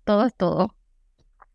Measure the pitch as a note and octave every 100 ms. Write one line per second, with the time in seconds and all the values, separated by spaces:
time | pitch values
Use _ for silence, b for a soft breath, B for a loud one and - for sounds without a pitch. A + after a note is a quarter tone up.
0 | - G#3 B3 - F3 D#3+ F#3+ - _ _
1 | _ _ _ _ -